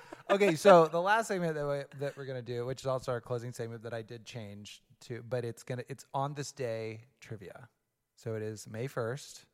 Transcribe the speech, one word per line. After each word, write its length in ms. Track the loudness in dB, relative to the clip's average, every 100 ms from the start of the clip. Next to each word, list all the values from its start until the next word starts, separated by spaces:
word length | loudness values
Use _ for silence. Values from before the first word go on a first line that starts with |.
| -2 -8 0
Okay, 280 | 4 4 6
so 300 | 10 12 10
the 140 | 4
last 280 | 2 2 2
segment 260 | 0 0
that 100 | -2
we, 340 | -2 -2 -4 -6
that 160 | -6 -6
we're 80 |
gonna 180 | -8 -8
do, 240 | -6 -4 -4
which 140 | -4
is 60 | -2
also 240 | -2 -2
our 80 | -4
closing 320 | -4 -6 -6
segment 320 | -8 -8 -8
that 100 | -8
I 80 | -10
did 220 | -10 -14
change 580 | -12 -12 -12 -14 -16 -18 _ -20
to, 200 | -12 -10
but 220 | -6 -4
it's 180 | -4 -6
gonna, 220 | -8 -8 -8
it's 160 | -12 -8
on 220 | -4 -4
this 160 | -4 -8
day 520 | -6 -6 -4 -6 -8 -14 _
trivia. 480 | -14 -12 -12 -16 -20 _ _ _ _ _
So 180 | -6
it 80 | -4
is 240 | -6 -8 -10
May 200 | -8 -6
first, 560 | -4 -4 -4 -10 -18 -20